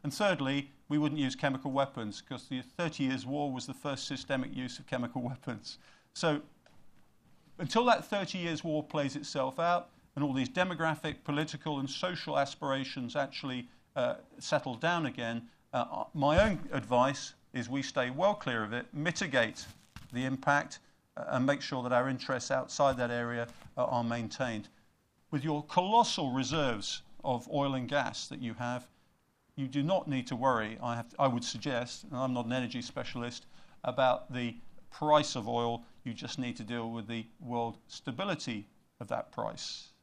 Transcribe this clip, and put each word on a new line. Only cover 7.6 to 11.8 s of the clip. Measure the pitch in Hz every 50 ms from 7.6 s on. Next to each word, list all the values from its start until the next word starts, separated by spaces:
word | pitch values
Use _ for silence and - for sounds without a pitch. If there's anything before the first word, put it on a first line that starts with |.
| - - - 226 247
that | 247 220 - -
Thirty | - 214 202 185 - - 180
Years' | 175 170 160 151 -
War | 165 151 151 147
plays | - - 151 143 135 165
itself | - 143 - - 143 131 135 - -
out, | 165 175 175 175 175 - - - _ _ _
and | 135 147
all | 143 127
these | 135 131 127
demographic, | - 180 180 185 175 147 165 160 151 - - 156 151 - -
political, | - 143 147 156 156 - 143 - 156 147
and | 139